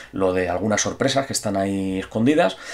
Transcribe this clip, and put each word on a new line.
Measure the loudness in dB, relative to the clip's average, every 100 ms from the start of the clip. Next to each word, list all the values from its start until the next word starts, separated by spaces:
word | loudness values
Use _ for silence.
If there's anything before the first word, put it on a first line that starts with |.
| -8
lo | 0 2
de | 2 0
algunas | 0 0 0
sorpresas | -2 0 0 0 -2
que |
están | -4 -2 0
ahí | 0 -2 -2 -4
escondidas, | -4 0 2 4 2 -2 -12